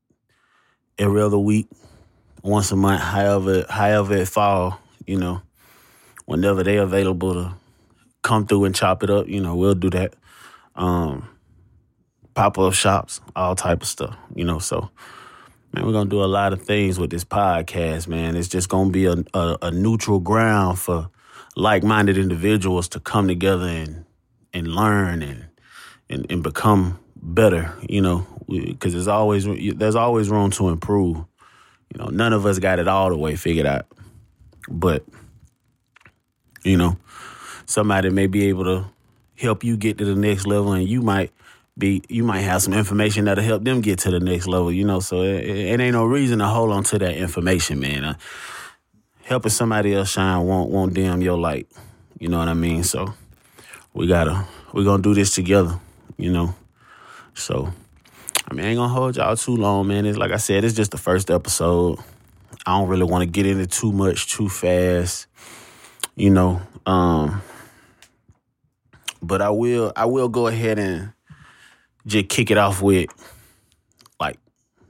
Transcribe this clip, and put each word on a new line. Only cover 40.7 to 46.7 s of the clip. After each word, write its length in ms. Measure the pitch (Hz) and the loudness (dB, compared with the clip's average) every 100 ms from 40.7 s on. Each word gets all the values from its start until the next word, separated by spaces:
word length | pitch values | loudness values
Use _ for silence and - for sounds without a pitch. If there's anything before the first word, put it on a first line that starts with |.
and 140 | 92 95 | 0 0
you 140 | 127 | 0
might 300 | 110 98 90 _ - - _ - | 2 0 -2 _ -20 -20 _ -2
be, 240 | 98 98 - | 0 0 -2
you 160 | 117 | -2
might 180 | 117 98 | 0 0
have 200 | 98 95 | 0 0
some 120 | 98 | 0
information 520 | 104 98 104 107 104 104 | 0 0 0 0 2 0
that'll 180 | 98 | 2
help 200 | 110 104 | 0 0
them 180 | 120 127 | 0 0
get 180 | 104 90 | 0 0
to 120 | 98 | 0
the 80 | 87 | 0
next 280 | 92 87 90 | 0 -2 0
level, 240 | 90 87 | 0 0
you 140 | 90 101 | 0 0
know, 140 | 92 | 0
so 220 | - 90 | -2 0
it, 220 | 95 95 | 0 -2
it, 140 | 101 101 | -4 -4
it 220 | 95 120 | -2 0
ain't 140 | 123 | 2
no 120 | 117 113 | 2 2
reason 340 | 143 131 113 | 2 2 2
to 60 | 101 | 0
hold 260 | 117 110 | 2 0